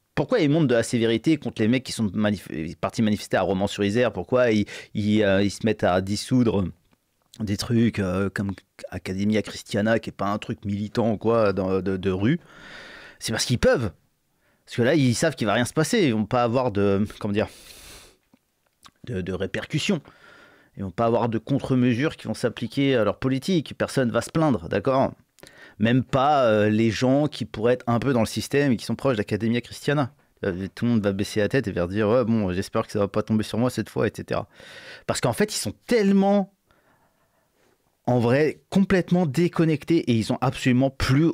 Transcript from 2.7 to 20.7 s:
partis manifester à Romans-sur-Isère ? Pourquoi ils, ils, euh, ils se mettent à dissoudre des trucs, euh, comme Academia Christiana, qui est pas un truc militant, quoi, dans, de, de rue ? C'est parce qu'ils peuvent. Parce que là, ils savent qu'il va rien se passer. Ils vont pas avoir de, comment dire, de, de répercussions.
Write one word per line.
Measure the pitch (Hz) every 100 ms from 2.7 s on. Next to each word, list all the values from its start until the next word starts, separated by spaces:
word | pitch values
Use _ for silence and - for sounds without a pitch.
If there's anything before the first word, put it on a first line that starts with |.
| -
partis | 98 -
manifester | 107 104 - 113
à |
Romans-sur-Isère ? | 90 95 101 - 101 113 120
Pourquoi | 101 87 123 123
ils, | 110 101 - -
ils, | 107 104 107
euh, | 101 98
ils | 104
se | -
mettent | 110 107
à | 98 92
dissoudre | 95 104 - 127 113 95 85 - _ _ _ _ _ -
des | 104 104
trucs, | - 113 117 -
euh, | 92 92 98
comme | - 98 95 _ - -
Academia | - - 95 101 107
Christiana, | - - - 107 110 113
qui | -
est |
pas | - 98
un | 107
truc | - 113
militant, | 101 101 104 123 113 101
quoi, | 110 117 104
dans, | 95 95 95
de, | 92 95
de | 95
rue ? | 92 110 170 - - - - - - - -
C'est | -
parce | 110
qu'ils | - 120
peuvent. | 247 208 101 - _ _ _ _ _ _ -
Parce | -
que |
là, | 120 160
ils | 127
savent | 113 165
qu'il | - 107
va |
rien | 113
se | 123
passer. | - 160 240
Ils | 151
vont | 110 104
pas | 123
avoir | 120 127 127
de, | 101 101 98 104 -
comment | 107
dire, | 101 101 - - - - - - _ _ _ _ _ _ _ - _ -
de, | 92
de | 90
répercussions. | 92 95 107 - 156 - 170 - - - - - _ _